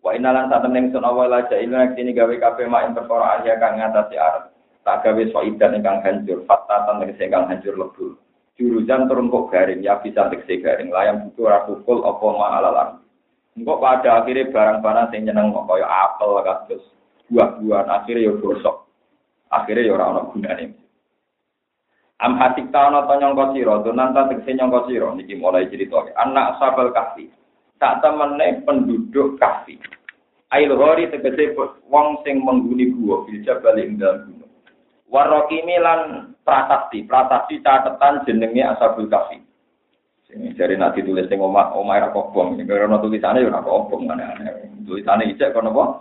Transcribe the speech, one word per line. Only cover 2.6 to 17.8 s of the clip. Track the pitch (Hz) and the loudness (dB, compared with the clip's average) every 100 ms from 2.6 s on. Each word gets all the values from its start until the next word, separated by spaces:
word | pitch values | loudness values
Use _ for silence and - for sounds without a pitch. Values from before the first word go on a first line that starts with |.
| 120 | -2
mak | 120 151 | 0 0
ing | |
perkara | 117 - 117 - 104 | -6 -2 0 2 0
ahya | 113 113 | 0 0
kang | 113 107 | 0 0
ngatasi | 110 110 104 | 0 0 0
arep. | 71 78 - - _ _ _ - | 0 0 -2 -10 _ _ _ -4
Tak | 98 | 0
gawe | 113 110 110 | 0 0 0
soidan | - 104 107 104 107 | -2 -4 2 2 2
ingkang | 101 95 95 | -2 0 -2
hancur, | 101 101 87 - | -4 -6 -8 0
fatatan | 101 - 104 104 104 | 0 2 -2 0 -2
tegese | 101 95 92 | -6 -6 -2
ingkang | - 90 | 0 -2
hancur | 92 101 | -4 -8
lebur. | 95 92 - 92 90 _ _ _ _ | -6 -8 -8 -12 -12 _ _ _ _
Juruzan | 120 113 107 131 131 | 0 0 0 0 2
turun | 123 120 | 0 0
kok | 110 - | -2 0
garing, | 92 95 92 | 2 2 0
ya | 101 101 | -2 -2
bisa | 107 104 90 | -2 -2 -2
tegese | - - 90 | -2 -6 -4
garing. | - - 87 | -2 -2 -2
Layang | 92 104 107 104 | 0 0 -2 -8
buku | - 110 | -2 2
ora | 101 | 2
kukul | 104 101 - 120 | 2 -6 -2 0
apa | 120 - 107 104 | 0 0 -2 0
ma | 101 80 | 0 0
alal | 92 67 | 2 0
ardi. | 69 - _ _ _ _ _ 113 | -2 -6 _ _ _ _ _ -12
Engko | 117 156 | -4 0
pada | 131 127 131 113 | 2 4 4 4
akhire | 117 131 127 | 2 -2 0
barang-barang | 107 117 107 110 110 117 | 2 2 2 0 2 0
sing | 107 | -2
nyeneng | 107 104 107 | -2 0 0
kok | 101 - | -2 -2
kaya | 92 - | 0 2
apel | 95 95 - 104 101 | 2 2 0 0 0
kados | 95 92 - 95 - _ _ _ _ | 0 -4 -8 -14 -14 _ _ _ _
buah-buahan | 120 - - 107 101 | 4 4 0 -2 0